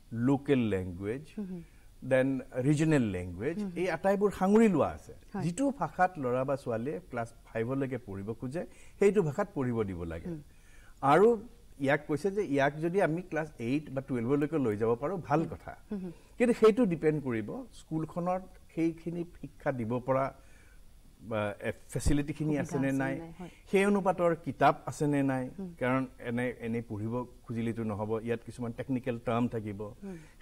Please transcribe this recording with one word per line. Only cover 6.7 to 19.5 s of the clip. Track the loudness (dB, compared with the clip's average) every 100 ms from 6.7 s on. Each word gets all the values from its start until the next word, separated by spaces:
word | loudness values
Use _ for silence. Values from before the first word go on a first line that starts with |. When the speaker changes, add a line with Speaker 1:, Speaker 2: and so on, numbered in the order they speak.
| -4 -4 -6 -8
Speaker 1:
ক্লাছ | -8 -8 -10
ফাইভলৈকে | -8 -4 -2 -2 -2 -4
পঢ়িব | -6 -8 -6
খোজে, | -6 -6 -6 -8 -12 -20 2
সেইটো | 4 4
ভাষাত | 2 0 -4
পঢ়িব | -2 -2 0
দিব | -2 -4
লাগে। | -6 -8 -8
Speaker 2:
হুম। | -10 -12 -20 -20 -20 -20 -2
Speaker 1:
আৰু | 4 8 8 4 -2 -18 -20 -2
ইয়াক | 0 0 0
কৈছে | -2 0
যে | -2
ইয়াক | 0 2 2 0
যদি | 0 2
আমি | 2 0
ক্লাছ | -4 -4 -6 -6
এইট | -2 -2 -2
বা | -8 -4
টুৱেলভলৈকে | -2 0 2 2 0
লৈ | 0 2
যাব | 2 0
পাৰোঁ, | -2 -6
ভাল | 0 0
Speaker 2:
হুম। | 0
Speaker 1:
কথা। | -6 -12 -16 -10
Speaker 2:
হুম, | -8
হুম। | -8 -12 -16 0
Speaker 1:
কিন্তু | 2 8
সেইটো | 6 8
ডিপেণ্ড | 4 4 2 2
কৰিব | 0 -2 -2 -8 -12
স্কুলখনত | -18 -6 -4 -4 -4 -2 -4 -6 -18 -10
সেইখিনি | -2 -2 -2 -8 -8 -8 -12
শিক্ষা | -16